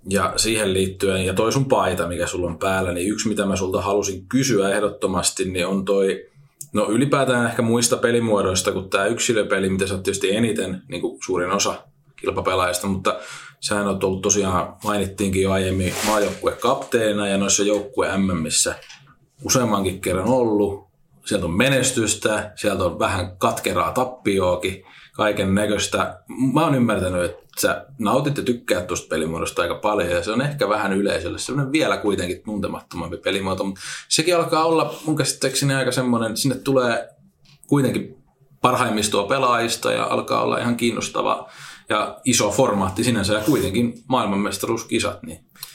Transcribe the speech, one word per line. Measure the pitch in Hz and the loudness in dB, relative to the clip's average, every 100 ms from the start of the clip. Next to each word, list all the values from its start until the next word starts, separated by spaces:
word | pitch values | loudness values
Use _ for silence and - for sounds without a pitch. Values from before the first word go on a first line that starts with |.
| 95 | -2
ja | 95 90 - | 0 0 0
siihen | 107 110 101 | 0 2 2
liittyen, | 95 95 - 98 95 92 | 2 0 0 0 2 0
ja | |
toi | 92 110 | 2 2
sun | 139 135 | 2 4
paita, | 110 92 90 85 | 4 2 0 -2
mikä | 85 85 | -2 -4
sulla | 92 87 | -2 -4
on | 82 | -2
päällä, | 95 95 92 | -2 0 0
niin | 87 92 | -2 -2
yksi, | 107 113 | 0 -2
mitä | 104 98 | 0 0
mä | 90 | 0
sulta | 95 95 | 0 0
halusin | 95 101 98 95 92 | 0 0 0 -6 -2
kysyä | 127 135 107 98 | 0 2 2 2
ehdottomasti, | 101 101 - 98 92 87 - 92 | 2 0 0 0 0 -2 -2 -4
niin | 92 90 | 0 0
on | 98 95 | 0 2
toi, | 98 98 - - _ - _ - | 2 2 0 -8 _ -20 _ -4
no | 104 98 | -2 2
ylipäätään | 110 139 143 131 123 117 | 2 4 2 4 2 2
ehkä | 113 | 0
muista | 117 120 120 120 | 2 2 2 2
pelimuodoista | 120 120 117 101 95 92 - | 2 2 2 2 2 0 0
kuin | 95 95 | -2 -2
tää | 101 98 | 0 0
yksilöpeli, | 117 - 110 98 98 95 | 0 2 2 2 2 2
mitä | 95 92 | 2 0
sä | |
oot | 92 | 0
tietysti | 92 95 95 104 | -2 0 0 2
eniten, | 117 101 92 92 - | 2 0 -4 -6 -8
niinku | 87 90 - - | -6 -6 -8 -4
suurin | 90 90 | -2 0
osa | 101 101 87 - _ _ - | 0 -2 -4 -12 _ _ -6
kilpapelaajista, | - 95 92 92 90 87 98 | -4 -2 -2 0 0 -2 -2
mutta | 95 95 - - - - - | -2 -2 -4 -8 -16 -18 -10
sähän | - 104 101 | -4 0 0
oot | 98 | 0
ollut | 95 95 | 0 0
tosiaan, | 101 101 95 90 - - | 0 0 0 -2 -4 -6
mainittiinkin | 107 104 92 95 98 95 | -4 -2 -4 -2 -2 0
jo | 95 | 0
aiemmin, | 95 92 95 90 - 107 | 0 0 0 -2 -2 0
maajoukkuekapteenina | 107 101 - - - 120 135 - 120 110 104 101 | 2 0 -2 -4 -2 -2 -2 0 0 2 0 0
ja | 98 | 0
noissa | 98 - | 2 2
joukkue | 101 104 101 - 87 95 | 2 0 -2 -2 -2 2
M | 95 87 | 0 0
Missä | 76 - 90 76 - - - - _ _ 98 | 0 0 -2 -4 -14 -20 -20 -20 _ _ -2
useammankin | 131 120 101 95 92 | 0 2 0 -2 -2
kerran | 95 90 98 | -2 -2 2
ollut. | 131 117 104 101 98 - _ _ _ - | 2 2 2 2 -2 -12 _ _ _ -4
Sieltä | 104 90 | -2 0
on | |
menestystä, | 85 131 135 - - 107 - 113 104 90 - | 2 4 4 2 0 0 0 0 -2 -4 -4
sieltä | 104 95 | -2 0
on | 90 82 | -2 0
vähän | 107 92 92 - | -2 -2 -4 -2
katkeraa | 120 - 107 90 82 | -2 0 -2 0 0
tappioakin, | 127 123 - 110 98 92 87 92 95 - - - - | 0 -2 -2 0 2 2 0 -2 -6 -14 -20 -16 -2
kaiken | 107 104 95 98 | 0 2 2 2
näköistä. | 104 104 - 101 92 - _ - 135 | 2 0 0 -2 -2 -6 _ -2 2
Mä | 151 | 4
oon | 160 135 | 4 4
ymmärtänyt, | 117 101 92 90 | 2 2 0 0
että | 87 - - - | -2 -6 -16 -2
sä | 98 - - - | 0 0 -6 -4
nautit | 104 123 147 139 | 0 2 0 -2
ja | |
tykkäät | 131 120 - 95 90 | -2 -2 0 -2 0
tuosta | 87 - | -6 -4
pelimuodosta | 80 80 82 82 - | -4 -2 -4 -4 -2
aika | 85 85 | -2 0
paljon, | 104 104 85 | 0 0 0
ja | 87 | 0
se | 95 | 0
on | 113 | -2
ehkä | 143 147 101 | -2 -2 0
vähän | 107 98 | 0 0
yleisölle | 98 101 90 87 90 | 0 0 -2 -4 -8
semmonen | - 131 135 | -6 -4 0
vielä | 156 123 98 | 0 0 0
kuitenkin | 107 92 87 90 - | 0 -2 -2 -6 -6
tuntemattomampi | 104 87 85 - 90 82 90 | -6 -6 -8 -12 -10 -8 -6
pelimuoto, | 98 98 95 92 | -4 -2 -2 -4
mut | 98 95 - - - | -4 -6 -12 -14 -2
sekin | - 165 175 | 0 2 2
alkaa | 165 160 165 | 2 2 2
olla | 160 147 - 156 | 2 0 -4 -4
mun | 147 | 0
käsittääkseni | 135 - 135 - 139 | 0 0 -2 0 0
aika | 135 123 | 2 0
semmonen, | 131 127 120 113 104 | 0 0 2 0 0
sinne | 143 123 | -2 -2
tulee | - 131 123 110 - _ - _ - - - | 2 2 2 0 -4 _ -20 _ -20 -20 0
kuitenkin | 143 127 107 98 - _ _ _ _ | 2 4 0 -6 -14 _ _ _ _
parhaimmistoa | 123 123 120 107 104 104 101 | 2 4 2 0 0 0 2
pelaajista | 135 127 120 117 - 117 | 2 2 2 0 -2 0
ja | 113 | 0
alkaa | 113 117 113 117 | 0 -2 0 0
olla | - - | 0 0
ihan | 117 120 | 0 0
kiinnostava | 117 107 - - 104 104 - - - - - | 0 0 -4 -2 0 -2 -4 -18 -18 -20 -2
ja | 107 104 - - | -2 -2 -4 0
iso | 117 104 | 2 2
formaatti | 101 127 101 95 95 | 4 2 2 0 0
sinänsä, | 117 113 92 | 0 2 2
ja | 107 | 0
kuitenkin | 107 127 92 107 120 - - | 2 2 2 0 0 -2 -2
maailmanmestaruuskisat, | 127 107 98 101 - - 113 - 117 - - | 0 0 0 -2 -2 -2 -4 -2 -2 -2 -6
niin | 117 - _ - - | -14 -16 _ -20 -20